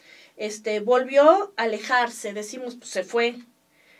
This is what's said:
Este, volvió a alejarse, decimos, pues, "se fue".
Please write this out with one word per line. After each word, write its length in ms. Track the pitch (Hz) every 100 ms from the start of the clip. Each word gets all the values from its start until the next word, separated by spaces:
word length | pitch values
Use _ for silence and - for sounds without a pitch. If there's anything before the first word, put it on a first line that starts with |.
| - - - -
Este, 440 | 214 214 220 214
volvió 720 | 208 247 254 277 302 381 403 -
a 60 |
alejarse, 720 | 226 214 - 247 240 - 214
decimos, 420 | 202 208 254 247
pues, 160 | - -
"se 140 | 196
fue". 340 | 185 233 233 240 - _ _ _ _